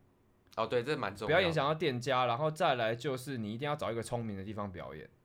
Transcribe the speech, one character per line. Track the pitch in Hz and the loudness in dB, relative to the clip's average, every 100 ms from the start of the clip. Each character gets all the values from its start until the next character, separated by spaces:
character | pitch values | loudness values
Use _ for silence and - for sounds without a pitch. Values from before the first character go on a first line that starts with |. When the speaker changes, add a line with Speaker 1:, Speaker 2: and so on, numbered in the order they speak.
| _ _ _ _ _ - | _ _ _ _ _ -2
Speaker 1:
哦， | 110 | 0
对， | 123 | 2
这 | 117 156 | 2 0
蛮 | 113 101 | -2 -2
重 | 110 | 2
要。 | |
Speaker 2:
不 | |
要 | 160 185 | 4 4
影 | |
响 | 156 139 | 4 2
到 | 160 | 2
店 | 170 123 | 0 0
家， | 123 127 123 | 2 2 4
然 | 120 | 2
后 | 156 | 0
再 | 156 175 127 | 2 2 4
来 | 113 117 | 2 0
就 | 147 131 | -2 -4
是 | 127 131 | -4 -4
你 | 104 | -4
一 | 113 | -4
定 | 143 | -2
要 | 147 | -2
找 | 95 | -2
一 | 113 | -2
个 | |
聪 | 110 120 113 | -2 -4 -4
明 | 98 | -6
的 | |
地 | 95 | -6
方 | 107 101 | -6 -6
表 | 87 65 76 | -6 -10 -12
演， | - _ | -14 _